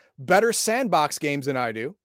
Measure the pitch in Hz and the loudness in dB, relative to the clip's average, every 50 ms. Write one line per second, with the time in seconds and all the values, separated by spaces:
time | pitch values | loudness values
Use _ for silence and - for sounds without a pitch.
0 | _ _ _ - 131 123 185 202 220 233 214 - - 220 220 254 269 202 175 156 | _ _ _ -14 0 4 4 4 6 4 0 0 -2 0 0 0 0 2 2 2
1 | 151 143 - - 156 143 143 143 127 143 135 127 123 113 110 110 117 151 196 _ | 2 0 -2 -4 -4 -2 -2 -2 -4 -4 -2 -2 -4 -4 -4 -6 -8 -10 -10 _
2 | _ | _